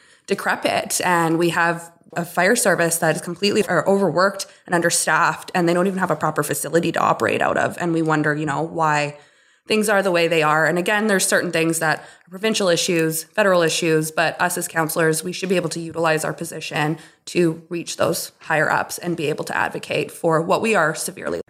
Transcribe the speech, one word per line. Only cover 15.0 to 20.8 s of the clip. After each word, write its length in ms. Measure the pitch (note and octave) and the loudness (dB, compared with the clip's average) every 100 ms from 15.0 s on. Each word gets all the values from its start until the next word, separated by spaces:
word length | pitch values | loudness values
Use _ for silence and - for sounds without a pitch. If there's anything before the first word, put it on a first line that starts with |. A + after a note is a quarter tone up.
| D#3+ D#3+ | 2 0
we 100 | F3+ | -4
should 160 | - F#3 | -6 0
be 60 | |
able 140 | F3+ E3 | 0 0
to 100 | E3+ | -6
utilize 460 | E3 D#3+ E3 D#3 | -8 -2 0 2
our 80 | D#3 | -2
position 640 | D#3+ E3+ D#3 - D#3 D3+ D#3 - _ - | -6 -10 -10 -6 -2 -2 -2 -8 _ -6
to 380 | E3+ E3 D#3+ - | 0 0 0 -10
reach 280 | F3 - - | -10 -8 -2
those 360 | F#3 F3+ - _ | 0 -2 -6 _
higher 280 | - D#3 D3+ | -2 0 2
ups 300 | - - - | 0 -2 -6
and 180 | F3 E3 | -6 -4
be 120 | C#3+ | -2
able 160 | D3+ | -4
to 120 | E3 - | -4 -2
advocate 540 | - - - G#2 - | -2 -4 -4 -4 -4
for 320 | - E3 D#3+ | -4 0 0
what 180 | E3+ F3 | 2 0
we 140 | A3+ | 2
are 180 | G3 | 2